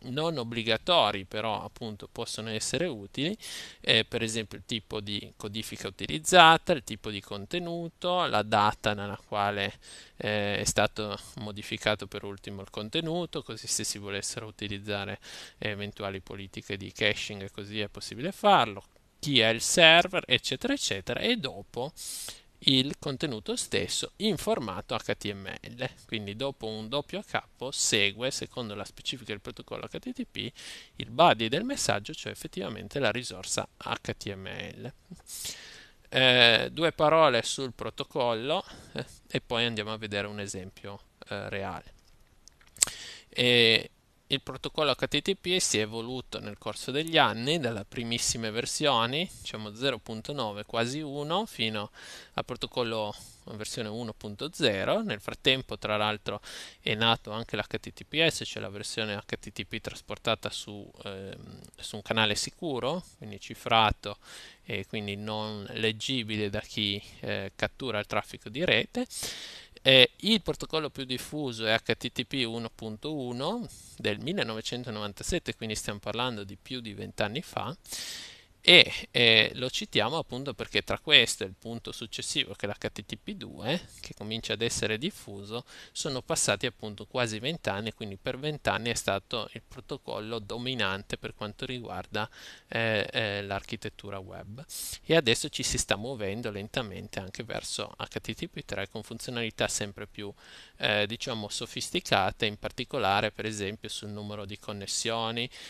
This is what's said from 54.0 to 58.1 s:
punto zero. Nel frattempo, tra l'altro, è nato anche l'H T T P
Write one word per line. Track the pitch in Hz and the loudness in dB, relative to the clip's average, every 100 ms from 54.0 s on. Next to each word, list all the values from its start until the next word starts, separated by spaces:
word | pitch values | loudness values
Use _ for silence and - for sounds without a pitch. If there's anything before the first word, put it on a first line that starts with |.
| 120 | -6
punto | - 107 101 139 | -8 -10 -8 -8
zero. | - 143 98 101 180 | 2 2 4 2 2
Nel | 220 107 | 0 -4
frattempo, | - 113 - 131 - 107 | -6 0 4 4 2 -6
tra | 104 104 | -2 2
l'altro, | 107 107 - 104 - - - - | 2 0 -4 -6 -8 -14 -14 -6
è | - 107 | -2 2
nato | 113 117 - | 4 4 0
anche | 107 117 107 | -8 -4 -4
l'H | 104 | -4
T | 110 - | -6 -8
T | - | -14
P | - | -6